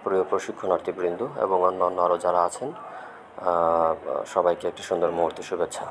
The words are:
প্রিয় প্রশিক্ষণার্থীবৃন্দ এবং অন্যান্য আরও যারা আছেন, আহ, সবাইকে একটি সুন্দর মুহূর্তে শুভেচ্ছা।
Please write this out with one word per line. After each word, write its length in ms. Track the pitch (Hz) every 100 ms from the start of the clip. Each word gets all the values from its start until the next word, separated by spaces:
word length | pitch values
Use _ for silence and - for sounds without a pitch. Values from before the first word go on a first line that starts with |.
প্রিয় 180 | 98 95
প্রশিক্ষণার্থীবৃন্দ 1040 | 90 98 - - 95 90 - 90 90 87 131 135
এবং 220 | 98 92
অন্যান্য 400 | 90 92 90 90
আরও 160 | 87 87
যারা 260 | 90 87
আছেন, 280 | 87 - 135 165 - - - - - -
আহ, 880 | 92 85 82 85 82 80 - 69 -
সবাইকে 420 | 95 87 85 90
একটি 140 | -
সুন্দর 280 | - 90 85
মুহূর্তে 320 | 85 82 87
শুভেচ্ছা। 440 | 87 90 82 - -